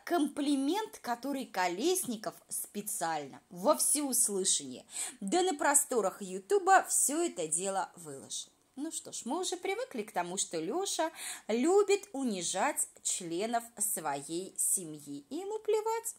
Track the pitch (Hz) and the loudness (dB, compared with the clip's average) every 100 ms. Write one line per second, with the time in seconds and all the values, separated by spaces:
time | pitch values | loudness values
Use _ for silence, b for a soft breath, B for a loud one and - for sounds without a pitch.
0 | - 339 294 - 294 285 269 381 427 - | 0 0 0 0 0 2 2 0 -2 -8
1 | - 240 262 269 226 196 180 175 302 370 | -6 -4 -4 -4 -4 0 0 2 2 2
2 | - 220 170 - - - - 202 208 - | 0 -4 -6 -8 -10 -8 -8 -8 -6 -4
3 | 165 156 143 - - 175 202 302 - 285 | -2 -2 -6 -14 -16 -2 2 4 4 2
4 | 285 247 - 196 185 - 139 127 - B | 2 2 4 2 2 2 0 -12 -12 B
5 | B B 196 339 370 285 320 294 - 254 | B B 0 2 2 2 4 4 4 2
6 | 190 - 190 185 190 403 359 381 - - | 2 0 -6 -6 2 2 8 6 6 2
7 | - 302 339 254 160 156 196 190 - - | 2 2 0 -2 -4 -2 -2 -2 -4 -6
8 | 160 135 110 - - _ _ - 311 - | -14 -14 -10 -10 -10 _ _ -10 -8 -8
9 | - - 226 320 370 359 392 392 523 247 | -10 -10 -4 -4 -2 -4 -2 -4 -4 -6
10 | 208 - 175 180 - 165 165 311 392 - | -6 -4 -4 -4 -4 -4 -2 -2 -2 0
11 | 320 - B B B 226 294 392 403 403 | -2 -2 B B B 2 6 6 6 4
12 | - 269 262 190 170 185 247 302 - - | 0 -4 -2 -2 -2 0 2 0 -4 -4
13 | - - 170 170 220 233 233 - 202 - | -4 -4 -4 -2 0 -2 -2 -2 -2 0
14 | 156 143 143 165 190 - - - 165 151 | -2 -4 -4 -6 -4 -2 0 0 -2 -10
15 | 147 143 - 311 392 427 427 427 427 453 | -10 -10 -8 -6 -4 -4 0 0 2 -2
16 | - | -4